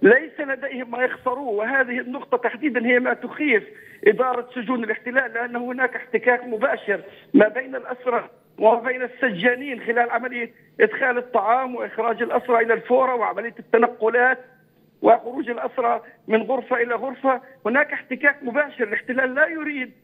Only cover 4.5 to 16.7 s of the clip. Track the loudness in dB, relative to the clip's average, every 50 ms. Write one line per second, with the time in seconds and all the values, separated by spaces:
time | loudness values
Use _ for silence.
4.5 | -10 -8 -4 -2 -2 -2 -2 -4 -6 -6 -6 -2 0 0 0 0 -4 -6 -6 -6
5.5 | -6 -8 -8 -6 -2 -2 -2 -2 -2 -6 -10 -4 -4 0 2 2 2 2 0 -6
6.5 | -4 -2 0 0 -2 -2 -2 -4 -4 -4 -4 -12 -20 -20 -12 _ 6 6 6 6
7.5 | 4 -2 -8 -6 -10 -12 -10 -10 -12 -6 -4 -2 -2 -2 -4 -6 -14 _ _ _
8.5 | _ 4 4 6 6 4 2 -4 -4 -4 -6 -8 -4 -2 -2 -2 -2 0 0 0
9.5 | 0 0 -4 -8 -8 -8 -6 -2 0 0 0 0 -2 -4 -4 -6 -6 -8 -8 -8
10.5 | -10 _ _ _ _ 2 2 2 2 0 -2 0 0 -2 -4 -2 -2 0 2 2
11.5 | 2 0 0 -4 -6 -8 -8 -8 -6 -4 -2 -2 -2 -2 -4 -2 -2 -2 0 2
12.5 | 2 2 2 2 0 -2 2 2 2 2 4 2 0 -2 -2 -2 -4 -6 -8 -10
13.5 | -12 -14 -4 0 4 4 4 2 2 0 -2 2 4 4 4 4 2 0 -6 -16
14.5 | _ _ _ _ _ _ _ _ _ _ 6 6 6 6 4 -4 -8 -6 -6 -6
15.5 | -6 -6 -6 -6 -4 -2 0 0 0 -2 -4 -12 -20 _ _ 0 0 0 2 0
16.5 | -2 -4 -2 -2